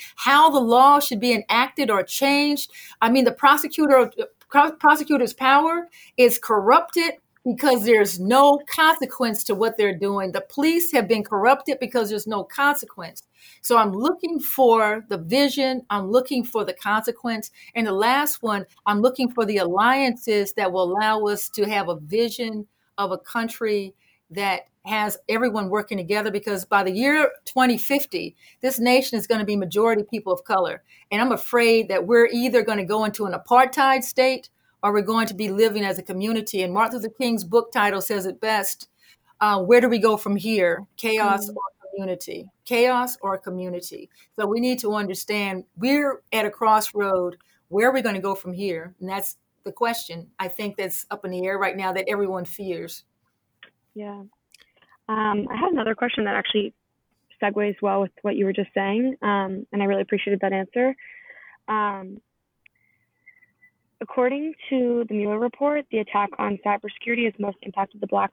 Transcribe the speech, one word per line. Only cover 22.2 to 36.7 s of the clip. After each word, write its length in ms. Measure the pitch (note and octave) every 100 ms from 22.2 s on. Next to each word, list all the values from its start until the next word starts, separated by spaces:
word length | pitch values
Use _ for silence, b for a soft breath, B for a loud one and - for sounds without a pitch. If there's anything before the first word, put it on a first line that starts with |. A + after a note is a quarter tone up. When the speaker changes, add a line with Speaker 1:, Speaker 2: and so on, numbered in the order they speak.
| A#3 A3+ A#3 G#3+ G#3 _ _ -
Speaker 1:
of 140 | G3
a 60 | F#3
country 760 | - A#3 A3+ - A3 G#3 G3 - _ _ _
that 320 | D#3+ G3+ F3+ - _
has 320 | - G#3+ G#3 - -
everyone 420 | A3 B3 G#3+ G3
working 280 | G#3 G#3 G3+
together, 340 | E3+ G#3 G#3+
because 320 | G3+ G#3+ G3
by 180 | F3+ G3+
the 80 | F#3+
year 400 | F#3+ C4+ D4+ C#4+ -
twenty 340 | - B3+ B3+ A#3
fifty, 560 | - C#4 - E3+ - - b b
this 200 | B3+ C4
nation 380 | A#3+ B3+ C4 A3+
is 80 | -
gonna 160 | A3
be 100 | G#3
majority 480 | G#3 F3+ G3 A3+ A3
people 300 | G#3 A3+ F#3+
of 100 | F3+
color. 400 | - G3 E3+ - b b b
And 100 | G#3
I'm 80 | B3+
afraid 600 | - - A#3+ A#3 A3+ A3
that 180 | F#3+ F3
we're 180 | A#3+ A#3
either 320 | A#3+ B3 A#3+
gonna 200 | G#3+ G#3
go 200 | F3+ G#3+
into 220 | G#3+ G#3+ G3+
an 80 |
apartheid 680 | F3 - B3 B3+ C#4 C4+ C4
state 480 | C4 - C4 C4 - _ _ _
or 100 | G3+
we're 80 | G#3
going 260 | G3 A3+ A3+
to 80 |
be 140 | F#3+ G#3+
living 360 | G3 A3 G#3
as 140 | G3+ F#3
a 40 |
community. 600 | F3+ F#3 G#3 A3+ G#3+ G3
And 100 | F#3